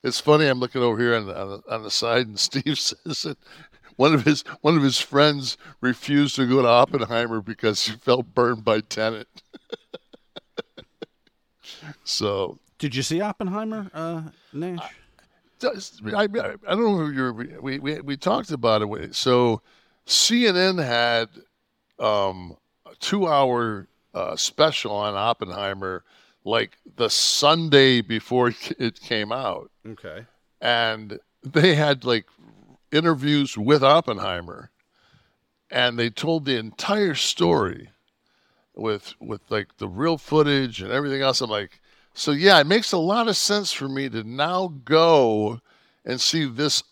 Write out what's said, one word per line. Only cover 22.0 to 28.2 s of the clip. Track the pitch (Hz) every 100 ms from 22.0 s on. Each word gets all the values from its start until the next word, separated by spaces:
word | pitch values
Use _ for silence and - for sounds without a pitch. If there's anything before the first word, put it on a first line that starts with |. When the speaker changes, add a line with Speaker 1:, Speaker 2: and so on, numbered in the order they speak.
| 110 104 98 92 90 85 _ _ -
Speaker 1:
a | -
two-hour, | - 202 180 143 135 120 117 104 - _ _ 92
uh, | 92 80
special | - - 151 135 110 104
on | 104
Oppenheimer, | 98 110 117 98 90 98 98 95 90 _ _ _ _
like, | 98 113 110 _ - -
the | 117
Sunday | - - - 147 165 160 143 135 123
before | 110 113